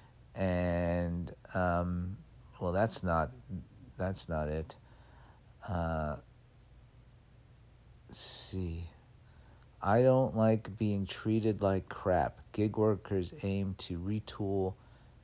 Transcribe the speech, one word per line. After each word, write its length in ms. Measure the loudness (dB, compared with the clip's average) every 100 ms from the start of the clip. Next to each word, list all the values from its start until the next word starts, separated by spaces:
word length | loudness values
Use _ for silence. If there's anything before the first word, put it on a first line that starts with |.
| -20 -20 -16 -4
And, 960 | 0 0 0 0 0 0 -2 -4 -6 -12 -8
um, 640 | -2 0 0 0 -2 -4 -8 -14 -20 -20 -8
well, 120 | -2
that's 320 | 0 0 0
not, 280 | 0 0 0 -6 -12 -12 -12 -18 -18 -6
that's 320 | -4 -4 -4
not 180 | -4 -2
it. 300 | -4 -6 -14 -20 -20 -20 -20 -20 -20 -20 -16 -6
Uh, 500 | -4 -2 -2 -4 -6 -12 -20 -20 -20 -20 -20 -20 -20 -20 -20 -20 -20 -20 -20 -20 -20 -20 -20 -10
let's 120 | -6
see. 720 | -2 -2 -4 -4 -4 -6 -10 -16 -20 -20 -20 -20 -20 -20 -20 -4
I 200 | 4 6
don't 320 | 8 6 4 4
like 420 | 4 4 0 -2
being 280 | 0 0 -2
treated 560 | -4 0 2 2 2
like 280 | 2 2 -2
crap. 500 | -4 2 2 2 -4 -8
Gig 260 | -2 0 4
workers 560 | 2 2 0 -2 -2 -4
aim 320 | -2 0 -2 -4
to 180 | -6 -6
retool 800 | -4 -4 -6 -6 -2 0 -2 -4 -14 -20 -20 -14